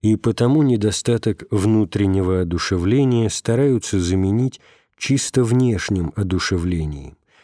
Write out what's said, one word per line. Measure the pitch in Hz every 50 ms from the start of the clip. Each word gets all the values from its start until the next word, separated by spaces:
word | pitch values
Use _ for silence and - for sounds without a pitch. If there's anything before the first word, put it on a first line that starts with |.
| -
И | 107 110
потому | 104 - 117 107 - 120 120 135 156
недостаток | 151 135 123 110 101 107 95 - - - 120 113 - - 101 - - -
внутреннего | - 104 95 104 110 110 107 87 - 104 101 98 95 98 95 90 92 92
одушевления | 92 85 87 85 - - 98 90 87 95 113 135 139 131 123 117 113 107
стараются | - - - - 117 120 139 143 131 117 - - - 98
заменить | 90 87 92 95 95 98 101 113 127 131 127 - _ - - _ _ _ _ _
чисто | - - 143 135 - - - 135 123
внешним | 113 117 127 127 123 113 92 - - 104 92 87 80 - -
одушевлением, | 101 92 92 92 - - 101 90 85 90 87 85 78 76 73 71 69 67 76 _ _ _ _ _